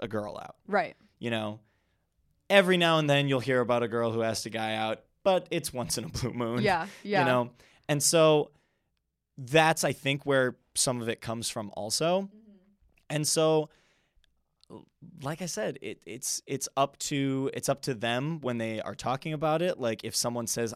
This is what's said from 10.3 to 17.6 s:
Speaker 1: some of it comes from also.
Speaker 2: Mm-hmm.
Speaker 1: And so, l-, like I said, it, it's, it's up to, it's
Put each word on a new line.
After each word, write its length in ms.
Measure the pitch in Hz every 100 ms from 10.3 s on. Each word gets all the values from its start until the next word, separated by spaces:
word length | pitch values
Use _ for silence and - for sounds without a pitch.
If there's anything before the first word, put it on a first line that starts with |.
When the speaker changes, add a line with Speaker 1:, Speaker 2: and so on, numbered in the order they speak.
| 135 127 - _
Speaker 1:
some 260 | - - 123
of 80 | 113
it 120 | 110
comes 280 | - 117 110
from 200 | 120 104 -
also. 460 | 104 - 160 185
Speaker 2:
Mm-hmm. 80 | 196 208 220 - _ _ _ _ -
Speaker 1:
And 160 | 151 147
so, 440 | - 160 156 151 _ _ _ _ _ _ _ _ _ _
l-, 140 | - - _ - -
like 200 | 135 156
I 40 | 180
said, 320 | - 208 131
it, 180 | 107 104 -
it's, 360 | 117 - - -
it's 220 | 135 - -
up 220 | 139 -
to, 500 | - 143 139 135 135
it's 160 | -